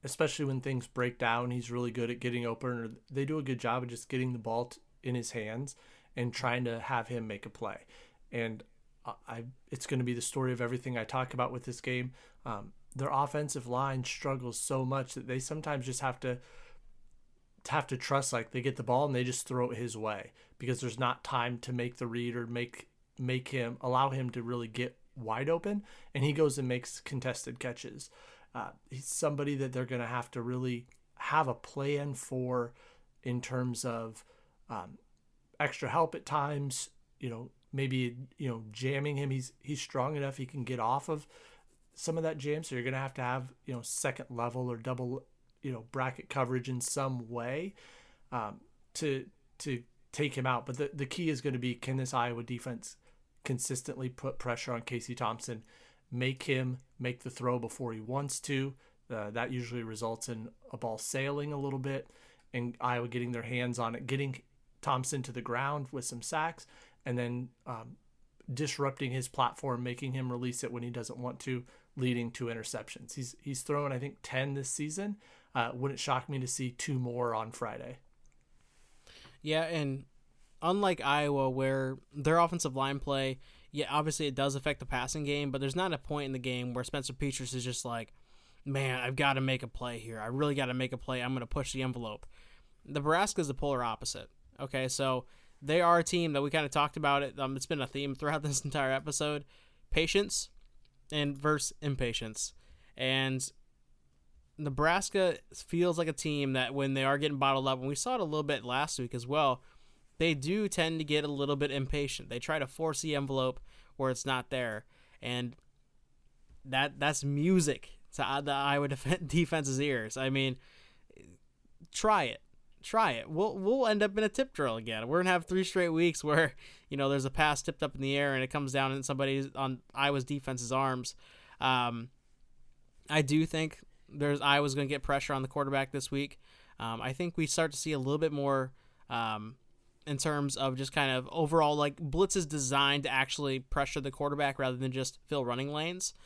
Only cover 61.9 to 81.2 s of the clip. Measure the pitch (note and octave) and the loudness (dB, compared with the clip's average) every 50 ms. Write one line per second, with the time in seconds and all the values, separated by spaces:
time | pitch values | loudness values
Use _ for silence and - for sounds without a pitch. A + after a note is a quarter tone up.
61.9 | C3+ C3+ - - - - - - - _ _ _ - B2 A#2+ A#2+ A#2 - - B2 | -4 -4 -6 -10 -18 -20 -20 -20 -20 _ _ _ -4 -4 -4 -4 -4 -2 0 0
62.9 | B2 A#2+ A#2+ A#2 A#2+ B2 A#2+ A#2+ A#2+ A#2 A2 A2+ B2 B2 B2 B2 A#2+ B2 A#2 A2+ | 0 0 -2 -2 -2 -2 -2 -2 -4 -4 -4 -4 -2 0 0 0 0 0 -2 -2
63.9 | A#2 B2 C3 B2+ C3+ C3+ C#3 C3+ C3 - - _ _ _ _ _ _ _ - D3+ | -4 -4 -4 -2 0 0 0 -2 -4 -6 -12 _ _ _ _ _ _ _ 0 0
64.9 | C3 B2+ C3 - D3 C3 B2 - A#2 B2 A2+ B2 A#2+ B2 C#3 C#3+ D3 D3 C3+ C3 | 2 2 0 0 -2 -4 -4 -4 -6 -6 -4 -2 -2 0 0 0 -2 -2 -4 -6
65.9 | - C3 A#2+ - B2+ A#2+ - - E3 D#3 D#3+ E3 E3 - - - - - - - | -6 -6 -6 -6 -6 -8 -6 -2 0 0 0 0 -2 -8 -14 -20 -20 -20 -20 -20
66.9 | _ _ - C3 B2 B2 A#2+ A#2+ B2 B2 B2+ B2+ - _ - C3+ A#2+ A2+ A2+ B2 | _ _ -4 -2 0 0 0 0 -2 -4 -6 -8 -12 _ -10 -10 -10 -10 -10 -14
67.9 | - - _ _ _ _ - _ _ - - - B2+ B2+ D3+ C#3 - - C#3+ C3+ | -18 -20 _ _ _ _ -20 _ _ -14 -10 -6 -4 -2 -2 -2 0 0 0 0
68.9 | C3+ - C#3+ B2 B2+ B2+ B2+ - - - B2 A#2+ - - - C3+ B2 A#2+ B2 B2 | 0 -2 -4 -2 -2 -4 -4 -2 0 2 2 2 0 -2 -2 -2 -2 -2 -2 -4
69.9 | A#2+ B2 C#3 C3 C3 C3 C3 B2 B2 A#2+ B2+ B2 A#2+ - C#3 A#2 A#2+ A#2+ A#2+ A#2+ | -4 -4 -4 -4 -2 -2 -2 -2 -2 -2 -2 -2 -2 -2 -4 -4 -4 -4 -6 -4
70.9 | A#2+ A#2+ A2+ - - B2 B2 B2 B2+ - - C3+ B2+ A#2+ B2 - - - _ _ | -6 -6 -6 -6 -8 -6 -6 -6 -8 -6 -4 -4 -4 -4 -4 -8 -16 -20 _ _
71.9 | _ C#3 B2+ B2+ B2 A#2+ A#2 A#2 - - B2+ A#2 A#2 A2+ G#2+ - - G#2+ G#2+ - | _ 0 2 2 2 2 0 -2 -2 -4 -4 -4 -4 -4 -6 -6 -6 -6 -8 -10
72.9 | - - B2+ - - C#3+ B2+ B2 - - - C#3+ C3 - - - D3 D3 D3 C#3 | -12 -14 -14 -10 -8 -8 -8 -8 -10 -10 -8 -6 -6 -4 -2 -2 0 0 0 0
73.9 | C3+ B2 C3+ C#3+ - - - - B2+ C3 C3+ C#3+ C#3 C#3 C3+ - - - D3+ D3+ | -2 -2 -4 -6 -8 -10 -10 -4 -2 -2 0 0 -2 -4 -4 -4 -4 -4 -4 -4
74.9 | D#3 G3 G3+ G#3 G3+ - - - - - _ _ - C3 A#2 A#2+ B2+ B2 C3 C#3 | -4 -4 -4 -4 -6 -8 -12 -20 -20 -20 _ _ 0 0 0 0 0 -2 -2 -2
75.9 | C#3 - - C#3+ B2+ B2+ - - C#3+ C3 B2+ B2 - - C3 B2 B2 - - - | -2 -2 0 0 0 0 0 -2 -4 -4 -2 -2 -2 -2 -2 -4 -4 -4 -2 -2
76.9 | C#3 B2+ B2 A#2+ A#2+ B2 A#2+ A#2 A2+ A2 A2 A2+ - - A#2+ G#2+ A2+ B2 - A#2+ | 0 0 0 0 0 0 2 2 2 0 -2 -4 -6 -6 -6 -6 -6 -6 -8 -10
77.9 | B2+ - - - _ - - - - _ _ _ - - - _ _ - - - | -12 -14 -18 -20 _ -20 -20 -20 -20 _ _ _ -20 -20 -20 _ _ -20 -20 -20
78.9 | - - _ - - - - - - - - D3+ D#3 D#3+ E3 D#3+ E3+ D#3 D3 C#3 | -20 -20 _ -20 -20 -20 -20 -20 -20 -8 -2 0 2 2 2 2 0 0 0 0
79.9 | C3+ C3+ C3+ - _ - _ _ _ - - _ - - D#3+ E3+ F#3+ G3+ G3+ F#3 | -2 -4 -6 -12 _ -20 _ _ _ -20 -20 _ -10 -2 2 2 4 4 4 4
80.9 | F3+ - - C#3 C#3+ D3 | 2 4 4 4 4 4